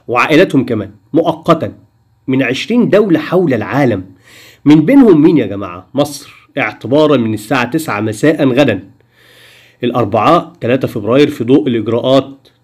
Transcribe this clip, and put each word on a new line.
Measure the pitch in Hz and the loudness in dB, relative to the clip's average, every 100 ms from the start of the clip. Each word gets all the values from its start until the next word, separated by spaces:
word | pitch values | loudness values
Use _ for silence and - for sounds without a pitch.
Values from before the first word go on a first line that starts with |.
| - | -6
وعائلاتهم | 117 135 147 180 139 123 | -2 2 2 2 0 -2
كمان | 110 95 - _ | -4 -8 -14 _
مؤقتا | 151 165 - - 160 104 - _ _ _ _ - | -2 -2 -2 -2 -2 -4 -12 _ _ _ _ -4
من | 131 | -2
عشرين | 123 135 - 240 196 | -2 -4 -2 0 2
دولة | 190 220 156 | 2 2 0
حول | - 175 170 | 0 -2 0
العالم، | 120 95 123 135 98 92 - _ - - _ 143 | -2 -4 -2 0 -2 -6 -20 _ -20 -20 _ 4
من | 151 151 | 4 6
بينهم | 277 233 156 | 6 6 6
مين | 156 160 | 4 2
يا | 107 | 0
جماعة؟ | 101 98 87 - | -6 -10 -12 -8
مصر، | 127 147 - - - _ - | -4 -4 -6 -18 -20 _ -6
اعتبارا | 113 - 110 139 151 139 | -6 -8 -2 2 2 2
من | 113 | 0
الساعة | 107 - 135 120 | -6 -4 -4 -2
تسعة | 156 156 104 | -4 -4 -4
مساء | 110 107 147 160 139 | -6 -2 -2 0 0
غدا | 120 139 95 - _ _ _ _ _ - _ _ _ | 2 0 -2 -8 _ _ _ _ _ -20 _ _ _
الأربعاء | 123 123 107 110 113 165 - - | -4 -2 -2 0 2 2 0 -8
تلاتة | 117 - - | -4 -2 -4
فبراير | 120 104 131 147 | -6 -2 2 2
في | - | 0
ضوء | 117 143 143 | 0 0 0
الإجراءات | 113 104 117 123 135 131 - _ _ | -2 -2 -4 0 0 0 -8 _ _